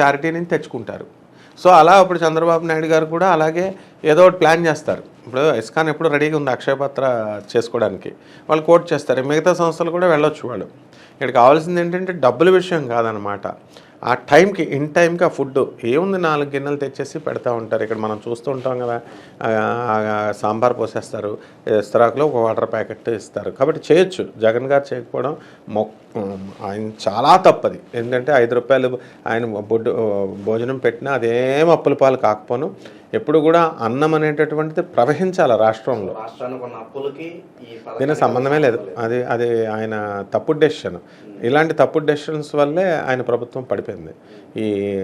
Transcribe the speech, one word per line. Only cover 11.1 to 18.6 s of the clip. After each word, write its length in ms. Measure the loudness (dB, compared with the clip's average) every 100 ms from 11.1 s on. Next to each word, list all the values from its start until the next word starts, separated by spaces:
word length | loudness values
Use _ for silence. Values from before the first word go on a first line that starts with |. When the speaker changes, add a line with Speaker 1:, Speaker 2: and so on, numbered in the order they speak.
Speaker 1:
ఇక్కడ 180 | -8 0
కావాల్సింది 500 | 6 6 6 2 -2
ఏంటంటే 320 | -2 -4 -6
డబ్బుల 360 | 0 0 4 4
విషయం 380 | 4 2 -4 -2
కాదనమాట, 540 | -2 -2 -4 -6 -6 -8 -12 -18 -20 -20 -10
ఆ 100 | -4
టైంకి, 680 | -4 4 6 6 2 -4 -2
in 140 | -2
టైంకి 300 | 2 2 2
ఆ 40 | 0
ఫుడ్ 380 | 0 -2 0 -2 -2
ఏముంది, 340 | 0 0 0 0
నాలుగు 320 | 0 0 -2
గిన్నెలు 260 | -4 -4 -6
తెచ్చేసి 440 | -6 -8 -10 -8
పెడతా 340 | -6 -4 -4
ఉంటారు. 300 | -4 -4 -4
ఇక్కడ 140 | -2 -4
మనం 240 | -4 -6 -8
చూస్తూ 220 | -8 -6
ఉంటాం 280 | -6